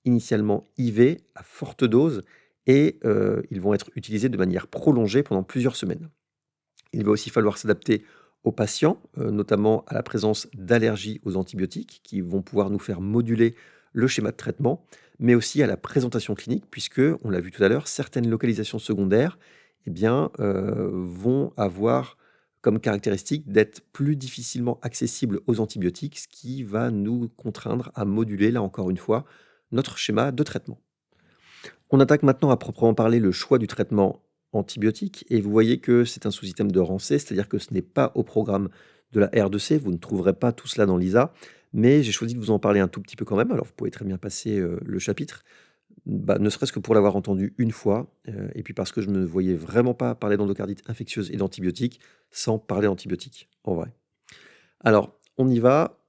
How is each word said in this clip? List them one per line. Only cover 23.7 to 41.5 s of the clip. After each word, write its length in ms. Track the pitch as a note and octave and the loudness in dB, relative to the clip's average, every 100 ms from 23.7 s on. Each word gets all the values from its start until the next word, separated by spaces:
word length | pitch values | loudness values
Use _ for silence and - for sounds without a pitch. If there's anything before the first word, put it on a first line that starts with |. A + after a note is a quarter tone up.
| - _ | -2 _
plus 240 | - C#3+ D3 | -4 -2 -2
difficilement 640 | C3 - A#2+ B2+ A#2+ A#2+ | -6 -12 -8 -4 -4 -4
accessibles 560 | A#2 - A#2+ - A2+ G2 - | -8 -4 -6 -2 -4 -2 0
aux 120 | A2+ | 0
antibiotiques, 600 | A2 - F2+ F3+ C#3+ - | -2 -2 -4 -4 -10 -12
ce 80 | - | -18
qui 340 | - B2 C3+ | -16 -12 -10
va 300 | A2 G#2+ A#2+ | -6 -2 -2
nous 360 | G#2+ G2+ A#2+ A#2 | -2 -2 -4 -6
contraindre 640 | _ A2+ G#2 A2 A#2 A#2+ - | _ -10 -8 -6 -4 -6 -6
à 100 | G2+ | -2
moduler, 460 | G#2 A2 G2 G#2+ | 0 -2 2 2
là 100 | A#2+ | 2
encore 300 | G2 - F#2 | -4 -4 -4
une 60 | F#2 | -2
fois, 280 | - A2+ C#3 _ _ _ - | 0 -2 -2 _ _ _ -4
notre 260 | A#2 - - | -4 -2 -6
schéma 340 | - G#2+ C3+ | -2 0 0
de 120 | B2+ | -2
traitement. 360 | D3 - - A2+ _ _ _ _ _ _ _ - - _ - | -4 -4 -10 -18 _ _ _ _ _ _ _ -20 -20 _ 2
On 100 | C3+ | 4
attaque 220 | C3 D3 | 6 6
maintenant 300 | C#3 C3+ C#3+ | 4 4 4
à 60 | B2 | 2
proprement 360 | - - A2+ | 0 2 2
parler 260 | A2 A2+ C#3+ | 4 4 4
le 120 | G2+ | 2
choix 260 | F2+ - B2+ | 0 2 2
du 80 | G#2+ | 0
traitement 580 | - - G#2 F#2+ - _ _ _ | -4 -2 2 2 0 _ _ _
antibiotique, 760 | G#2+ F#2+ - G#2+ - G3 - - | -6 -4 0 0 0 -8 -8 -2
et 100 | A#2 | -2
vous 80 | G2+ | 2
voyez 300 | A2 A2 B2 | 4 4 2
que 260 | - A#2+ A#2 | 2 2 2
c'est 220 | - G#2+ | -2 -8
un 40 | |
sous-système 400 | - F#2+ - G2+ | -8 -10 -4 0
de 80 | F#2 | 2
Rancé, 380 | F2 F#2+ - C#3+ | 2 -2 0 -2
c'est-à-dire 320 | - G2 G2+ | 0 -4 -2
que 80 | G2+ | -4
ce 160 | - | -4
n'est 80 | F#2 | -6
pas 300 | - - C3 | -2 0 0
au 80 | - | 0
programme 480 | - G#2+ A2 G2 F#2+ - _ _ _ | -2 -2 0 -2 -4 -10 _ _ _
de 100 | A2 | 0
la 100 | G2+ A2+ | 2 2
R 140 | G2 | 2
deux 80 | G2+ | 0
C, 220 | - D#3 | 0 -2
vous 120 | A2 | 0
ne 60 | F2 | -6
trouverez 360 | - G2 F#2 | -4 0 0
pas 180 | F#2 B2 | 2 -2
tout 160 | - - | -2 -6
cela 180 | - G#2 | 0 2
dans 120 | F2+ | 2
lisa, 360 | F#2 A2 D#3 - - | 2 2 2 -4 -20